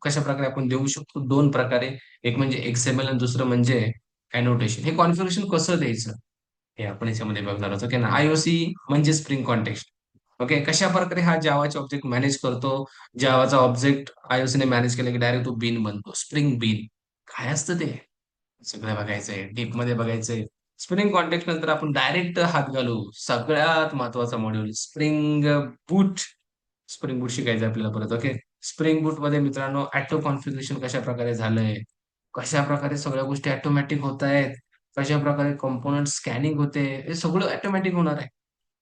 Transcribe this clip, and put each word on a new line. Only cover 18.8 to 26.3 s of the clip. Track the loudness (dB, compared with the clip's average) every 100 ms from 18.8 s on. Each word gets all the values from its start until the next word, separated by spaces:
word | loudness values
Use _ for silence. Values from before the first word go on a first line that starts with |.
| -6
बघायचंय, | -4 -4 -6 -6 -8 -8
डीपमध्ये | -8 -6 -4 -2
बघायचंय. | -2 -2 -4 -4 -6 -8 _ _ -14
स्प्रिंग | -4 0 2
कॉन्टेक्स्ट | 2 2 0 -2
नंतर | -2 0
आपण | 0 0
डायरेक्ट | 0 2 0 0 2
हात | 2 2 0
घालू | -2 -2 -2 -6
सगळ्यात | -8 -2 -2 0 2 2 2 0
महत्वाचा | -2 -4 -2 -2 -2
मॉड्यूल | -2 -2 -4
स्प्रिंग | -6 -8 -2 0 2 2 2 2 2 0 -8 0
बूट. | 4 4 0 -10